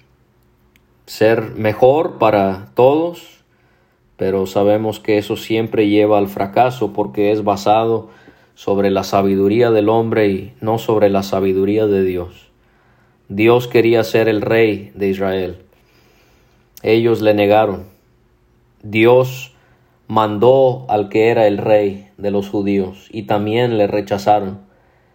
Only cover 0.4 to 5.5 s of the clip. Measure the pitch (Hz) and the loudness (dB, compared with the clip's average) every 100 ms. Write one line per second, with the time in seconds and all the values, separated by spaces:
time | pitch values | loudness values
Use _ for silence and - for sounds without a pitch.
0.4 | _ _ _ _ _ _ - - 110 113 | _ _ _ _ _ _ -12 0 2 2
1.4 | 110 - 107 107 127 147 170 - 113 104 | -2 -4 -4 2 4 4 -2 -2 2 2
2.4 | 98 95 101 - 127 151 170 170 - _ | 0 -2 -6 2 2 2 -2 -8 -20 _
3.4 | _ _ _ _ _ _ _ - 95 95 | _ _ _ _ _ _ _ -6 -4 -2
4.4 | 95 104 101 107 110 104 - 104 104 107 | -2 0 0 0 -2 -6 -2 -2 -2 -6
5.4 | - | -4